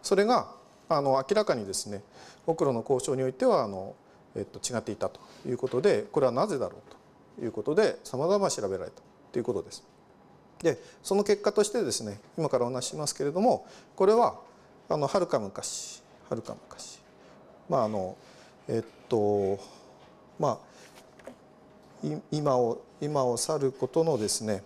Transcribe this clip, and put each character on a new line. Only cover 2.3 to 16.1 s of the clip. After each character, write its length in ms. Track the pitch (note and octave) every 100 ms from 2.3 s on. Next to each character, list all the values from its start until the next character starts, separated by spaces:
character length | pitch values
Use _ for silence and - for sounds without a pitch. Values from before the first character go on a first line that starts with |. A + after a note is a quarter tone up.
| - -
オ 80 |
ク 100 | E3
ロ 80 | D3
の 80 | A#2
交 200 | A2+ C3
渉 140 | -
に 80 | B2+
お 60 | C3
い 40 |
て 120 | C3+
は、 200 | B3+ F#3+
あ 40 | A2+
の、 260 | F#2+ G2 A2+ - - -
え 60 | -
っ 40 |
と、 160 | G2+ -
違 180 | - A#2+
っ 20 |
て 120 | G#2+
い 40 | G2+
た 140 | F#2+
と 100 | - - - -
い 60 |
う 60 | B2
こ 100 | C3
と 140 | B2+
で、 240 | G3+ B2 G#3+
こ 100 | -
れ 60 | C3
は 60 |
な 140 | A#2+ G#3
ぜ 120 | D3
だ 120 | G2+
ろ 80 | -
う 600 | - - - - - -
と 60 |
い 20 | A2+
う 60 |
こ 100 | G#2+
と 120 | G#2+
で、 240 | E3 G3+ -
様 240 | - B2 D#3
々 220 | G3+ F#3+
調 160 | - G2+
べ 120 | F#2+
ら 60 | -
れ 40 |
た 120 | - - - -
と 80 | -
い 20 |
う 40 |
こ 80 | A#2
と 100 | G2+
で 100 | -
す。 120 | - - - - - - - - -
で、 160 | E3 C3+ - -
そ 120 | -
の 100 | G3
結 180 | G#3 G3+
果 100 | G#3
と 120 | G#3
し 60 | G#3
て 120 | B3
で 100 | E3
す 100 | G#2
ね、 160 | A2 G2+ - -
今 100 | D#3
か 100 | B2+
ら 60 |
お 60 | A#2+
話 120 | B2+
し 60 | B2
し 80 | D3+
ま 100 | D3
す 80 |
け 100 | -
れ 60 | C#3+
ど 100 | E3
も、 260 | A#3 D#3 - - -
こ 120 | - F#3+
れ 80 |
は、 220 | A3+ A#3+ - - - - - -
あ 80 | D#3
の、 100 | C#3
は 120 | G3+
る 80 | F3
か 120 | C3+
昔、 640 | G2+ - - - - - -